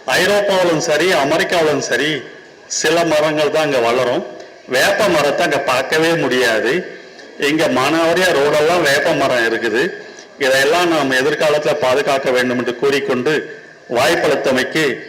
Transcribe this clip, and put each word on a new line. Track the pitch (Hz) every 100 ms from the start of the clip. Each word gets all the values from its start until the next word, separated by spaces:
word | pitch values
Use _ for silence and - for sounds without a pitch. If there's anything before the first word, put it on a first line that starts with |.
| 131
ஐரோப்பாவிலும் | 143 185 202 202 190 175 151 156
சரி, | 151 185
அமெரிக்காவிலும் | 160 139 165 - 180 156 139 135
சரி, | 127 151 139 - - - - -
சில | - 156 170
மரங்கள் | 165 151 156 151 143
தான் | 156
அங்க | 147 131
வளரும். | 117 127 120 156 - - - - -
வேப்ப | 127 185 - 202
மரத்தை | 156 143 143 170
அங்க | 139
பார்க்கவே | - 127 131 160 165
முடியாது. | 165 135 127 120 107 110 175 - - - - - -
இங்க | 143 160 143
மானாவாரியா | 127 135 165 165 175 180
ரோடெல்லாம் | 139 143 151 156 180
வேப்ப | 143 147 170
மரம் | 147 135 123 113
இருக்குது. | 113 117 113 185 - - - - -
இதையெல்லாம் | 131 135 143 170 175
நாம் | 156 135
எதிர்காலத்துல | 131 143 151 156 147 -
பாதுகாக்க | - 131 135 143 135 135
வேண்டும் | 127 123 123
என்று | 120 -
கூறிக்கொண்டு | 139 139 139 123 143 139 - - - - - 120
வாய்ப்பளித்தமைக்கு | 151 170 156 139 143 127 123 160 143 110